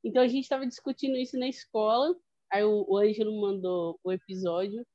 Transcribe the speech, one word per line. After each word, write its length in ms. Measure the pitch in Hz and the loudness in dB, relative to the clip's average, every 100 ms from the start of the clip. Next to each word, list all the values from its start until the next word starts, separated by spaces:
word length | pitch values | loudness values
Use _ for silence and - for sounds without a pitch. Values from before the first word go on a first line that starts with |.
Então, 200 | - 254 | 2 4
a 60 | 254 | 4
gente 200 | 262 262 | 2 -2
tava 180 | 269 262 | -4 -4
discutindo 500 | - - 262 269 262 | -6 -8 -4 -2 -2
isso 220 | 254 254 | -2 -4
na 100 | 254 | -4
escola, 680 | 262 - 220 214 233 302 359 _ _ _ | -6 -6 0 2 2 2 -2 _ _ _
aí 140 | 196 | 0
o, 220 | 208 208 - | 2 2 2
o 80 | 196 | 4
Ângelo 420 | 208 214 214 214 | 4 2 -2 0
mandou 600 | 202 196 185 180 170 165 | -2 -2 -2 -2 -2 -4
o 100 | 180 | -6
episódio 760 | 185 - 185 185 170 196 220 240 | -6 -6 -6 -2 -2 -4 -8 -12